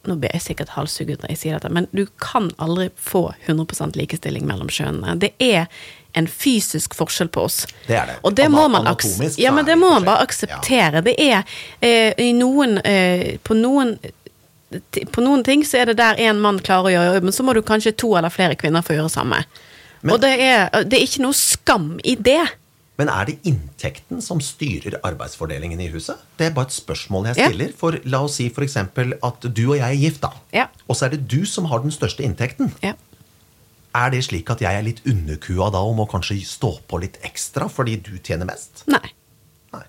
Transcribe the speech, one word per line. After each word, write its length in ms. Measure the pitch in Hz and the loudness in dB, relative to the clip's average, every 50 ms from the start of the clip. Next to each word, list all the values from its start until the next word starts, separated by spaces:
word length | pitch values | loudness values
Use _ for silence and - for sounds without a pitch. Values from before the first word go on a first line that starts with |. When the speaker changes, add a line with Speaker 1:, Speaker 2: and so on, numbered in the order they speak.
| _ | _
Speaker 1:
nå 100 | - 180 156 | -4 -4 -2
blir 120 | 135 - | -4 -4
jeg 100 | - 170 | -4 -4
sikkert 260 | - - 165 - 151 - | -6 -6 -8 -10 -10 -10
halshugget 500 | - 147 147 147 - - 147 139 139 - | -8 -8 -6 -6 -6 -8 -6 -8 -8 -8
når 60 | - - | -8 -10
jeg 100 | 156 - | -8 -6
sier 200 | - 160 156 151 | -6 -6 -6 -6
dette, 120 | - - | -6 -4
men 140 | 165 170 180 - | -2 -2 -2 -2
du 140 | - 196 196 190 _ - | -2 -4 -4 -4 _ -12
kan 300 | - - - 247 208 165 - - | -12 -4 -2 -2 -2 -2 -4 -4
aldri 320 | 160 165 170 185 185 180 _ | -4 -2 -2 -2 -2 -4 _
få 360 | - - - - 185 170 - 98 - - | -10 -12 -2 0 0 0 0 -6 -8 -2
hundre 200 | - 160 160 160 | -2 0 0 -2
prosent 300 | - - - 156 151 - | -4 -6 -6 -6 -6 -4
likestilling 500 | 143 139 - - 165 - 151 139 - - | -6 -6 -6 -6 -8 -6 -6 -6 -4 -4
mellom 220 | 143 - 92 - - | -4 -4 -6 -6 -6
kjønnene. 500 | - - 147 143 156 - 95 170 170 170 | -6 -4 -4 -4 -4 -4 -4 -4 -2 -2
Det 140 | 202 208 - _ | -2 -4 0 _
er 260 | 262 254 208 165 170 - - - - - - - - _ - | 2 2 2 2 0 -2 -8 -20 -20 -20 -20 -20 -20 _ -2
en 120 | 165 165 | -2 -2
fysisk 680 | 170 - - - 285 247 214 - - - 156 - - - | -2 -4 -2 0 2 2 2 0 -2 -4 -4 -6 -6 -4
forskjell 340 | - 165 - - - 180 165 | -6 -4 -4 -2 -4 -4 -2
på 140 | - 165 85 | -2 -2 -2
oss. 220 | - - - - - - - - | -2 -2 -4 -6 -8 -12 -18 -4
Speaker 2:
Det 100 | - 113 | -2 0
er 100 | 110 - | 0 0
det. 80 | - 64 - - | -2 -8 -2 -2
Speaker 1:
Og 100 | 185 202 | 0 4
det 140 | 262 277 302 | 4 4 6
må 160 | 285 294 311 294 | 6 6 6 6
man 180 | 226 185 - | 4 4 2
aks-, 180 | 156 170 - - | 2 0 0 -2
Speaker 2:
Anatomisk 320 | 107 90 98 135 165 156 - | -2 -2 0 -2 -2 0 2
Speaker 1:
ja, 120 | 214 262 | 2 4
Speaker 2:
så 40 | 277 | 4
Speaker 1:
men 100 | 302 294 | 4 4
Speaker 2:
er 20 | |
Speaker 1:
det 60 | 302 330 | 4 6
Speaker 2:
det 40 | 330 | 6
Speaker 1:
må 120 | 359 370 | 8 8
man 120 | 320 226 | 6 6
Speaker 2:
forskjell. 40 | 180 | 6
Speaker 1:
bare 200 | 175 220 - - | 4 4 4 2
akseptere. 680 | - - - - - 143 139 - - 262 240 190 156 147 | 0 -2 -6 -6 -6 -6 -8 -2 2 4 4 4 4 4
Speaker 2:
Ja. 60 | 160 | 2
Speaker 1:
Det 140 | 165 233 247 - | 2 2 2 4
er, 260 | 302 277 233 190 202 - - - - - - - | 4 4 4 2 0 -2 -12 -16 -16 -18 -6 0
eh, 320 | - 240 233 226 220 220 - - | 2 4 6 6 4 4 2 2
i 140 | 240 240 | 2 2
noen, 460 | 240 240 247 254 262 285 285 247 208 196 - | 4 4 4 4 4 4 4 4 2 2 2
eh, 520 | - 202 190 185 180 180 180 - - - - | 2 4 4 4 4 2 2 0 -4 -6 -8
på 160 | _ - 220 | _ 0 2
noen, 440 | 220 226 247 269 285 262 240 208 - - - - _ _ - _ _ _ _ _ _ _ _ - 98 - _ - - - - | 2 4 4 4 2 2 2 -2 -6 -10 -16 -18 _ _ -20 _ _ _ _ _ _ _ _ -14 -14 -12 _ -8 -8 -6 -4
på 100 | - - | -2 0
noen 220 | 240 262 285 269 233 | 2 4 4 4 4
ting 180 | 254 269 294 | 4 2 2
så 160 | 302 - - 247 | 2 2 2 2
er 60 | 247 | 2
det 100 | 233 226 226 | 2 4 4
der 180 | 233 226 220 - | 4 4 4 4
en 220 | 233 220 214 208 | 2 2 4 4
mann 180 | 208 208 202 190 | 2 2 2 0
klarer 300 | 185 - 190 185 185 190 | 2 2 2 4 4 4
å 60 | 180 | 4
gjøre 200 | 175 175 180 185 196 | 4 4 4 4 2
jobben, 120 | 175 185 | 2 0
så 120 | 196 - 254 | 0 0 0
må 100 | 262 247 | 2 2
du 60 | 226 | 2
kanskje 300 | 214 - 214 220 214 226 214 | 2 2 0 2 2 0 -2
to 180 | - - 233 208 | 0 0 2 2
eller 140 | 175 160 175 | 2 2 0
flere 260 | - - 185 170 131 | 0 0 0 0 0
kvinner 260 | - - 151 160 165 | 0 0 0 0 0
få 140 | 170 - 160 | 0 0 -2
gjøre 140 | 151 156 160 | 0 0 -2
samme. 340 | - - - 127 85 - - _ _ - - - - - - - - _ | -2 -2 -2 0 0 -2 -2 _ _ -20 -20 -20 -20 -20 -20 -20 -20 _
Speaker 2:
Men 120 | - 147 202 | 0 0 2
Speaker 1:
Og 60 | 233 | 4
det 120 | 254 269 262 240 | 4 2 2 4
er, 300 | 262 262 254 220 185 - - 220 202 | 4 4 6 4 4 4 2 0 2
det 140 | 196 254 269 | 2 2 2
er 60 | 247 | 2
ikke 180 | 269 - - | 2 0 -2
noe 120 | 262 254 277 | 0 0 0
skam 680 | - - - - - _ - 269 208 156 147 170 - - | 0 0 0 -2 0 _ 2 2 2 2 -4 -6 -4 -2
i 100 | - 254 | -2 -2
det. 260 | - 202 240 269 320 339 - - _ _ _ _ _ _ _ _ - | 2 4 4 4 4 2 -2 -4 _ _ _ _ _ _ _ _ -2
Speaker 2:
Men 100 | 143 151 | -2 0
er 180 | - 95 101 | 0 0 -2
det 120 | 131 151 - - | -2 -4 -4 0
inntekten 800 | 185 135 87 76 69 - - - - - - _ _ 175 - | 0 0 0 -2 -10 -14 -10 -10 -10 -10 -10 _ _ -10 -10
som 180 | - - 185 156 | -8 -6 -6 -6
styrer 560 | 139 - - _ 151 139 92 - - 104 - - | -6 -6 -8 _ -6 -6 -6 -6 -8 -8 -10 -6
arbeidsfordelingen 800 | - 95 80 65 60 - - - 82 80 76 69 80 85 82 85 | -6 -6 -6 -6 -10 -14 -10 -10 -8 -8 -8 -8 -8 -8 -8 -6
i 80 | 90 82 | -8 -8
huset? 280 | 82 82 - - 285 - - _ _ - | -8 -10 -10 -10 -12 -12 -16 _ _ -2
Det 80 | 160 | -2
er 80 | 165 160 | -2 0
bare 100 | 139 131 | -2 -4
et 60 | - | -4
spørsmål 540 | - - - - 80 - - - 101 95 101 | -6 -12 -8 -8 -8 -8 -6 -4 -4 -2 -2
jeg 100 | 113 123 | -2 0
Speaker 1:
Ja. 120 | 143 247 - | 2 2 2
Speaker 2:
stiller. 240 | - 87 143 - - | 2 0 -6 -6 -6
For 220 | - - 165 160 - - | -4 -2 -2 -2 -2 -4
la 180 | 127 135 131 143 | -2 -2 -2 -2
oss 120 | 147 143 | -2 -4
si 120 | - 123 120 | -4 -4 -4
for 140 | - - 143 | -2 -4 -6
eksempel 480 | 135 - 113 98 95 _ - 123 123 131 - | -2 -2 -4 -4 -2 _ -4 -2 -2 -4 -4
at 180 | - 123 - - | -4 -6 -6 -6
du 240 | - 127 113 110 113 131 | -8 -4 -2 0 2 2
og 80 | 147 | 2
jeg 80 | 143 123 | 2 0
er 160 | 120 139 143 | 0 2 2
gift 220 | 143 160 160 - | 2 0 0 -2
da. 80 | - - - - _ _ | -8 -8 -8 -12 _ _
Speaker 1:
Ja. 140 | - 220 254 - _ _ _ - | -2 -2 -2 -2 _ _ _ -4
Speaker 2:
Og 80 | 120 | -2
så 80 | - 139 | 0 0
er 60 | 127 | -2
det 180 | 143 151 135 104 | -2 -4 -4 -2
du 160 | 120 147 196 | -2 -2 -2
som 220 | 202 - - 180 | -2 -4 -4 -2
har 140 | 160 139 - | -2 -2 -2
den 100 | 127 151 | -2 -4
største 340 | 151 - - 104 - - 143 | -4 -4 -4 -6 -4 -4 -4
inntekten. 480 | 123 - - 120 123 - - 269 - - - | -4 -2 -2 -4 -6 -2 -2 -4 -4 -4 -4
Speaker 1:
Ja. 120 | - 196 - - _ _ - _ _ _ _ _ _ _ _ _ _ _ _ _ _ _ - | -6 -6 -6 -8 _ _ -20 _ _ _ _ _ _ _ _ _ _ _ _ _ _ _ -2
Speaker 2:
Er 160 | 123 123 131 | 0 0 0
det 140 | 131 127 127 | 0 -2 -2
slik 240 | - 104 87 - - | -4 -6 -6 -4 -4
at 100 | 117 - | -4 -2
jeg 140 | 107 87 95 | 0 -2 -2
er 80 | 101 | -2
litt 200 | 107 113 117 - _ | -2 -4 -6 -4 _
underkua 640 | 135 120 95 80 76 76 76 - - 95 92 92 104 | -2 0 0 -2 -4 -6 -8 -6 -4 -2 0 0 0
da 60 | 95 90 | 0 0
og 160 | 98 110 117 | 0 0 0
må 100 | 110 107 | -2 -2
kanskje 300 | 104 - 95 85 - 101 98 90 | -2 -2 -6 -4 -4 -6 -6 -6
stå 340 | - - - - 107 - - - - | -10 -8 -4 -4 -4 -4 -6 -12 -8
på 120 | 95 85 | -8 -6
litt 180 | 90 95 - - | -6 -8 -12 -14
ekstra 460 | - - _ - - - - 143 147 - | -16 -14 _ -10 -12 -8 -6 -6 -6 -4
fordi 280 | - - 131 117 110 | -4 -4 -4 -4 -4
du 220 | 101 85 104 101 92 | -6 -8 -14 -16 -16
tjener 260 | - - 90 80 90 | -6 -6 -4 -4 -4
mest? 360 | 92 - - - - _ - - | -6 -8 -12 -18 -20 _ -10 -2
Speaker 1:
Nei. 260 | - 339 - - - _ _ _ _ _ _ _ _ _ _ _ _ | 0 0 0 0 -6 _ _ _ _ _ _ _ _ _ _ _ _
Speaker 2:
Nei. 100 | - - - | -20 -20 -20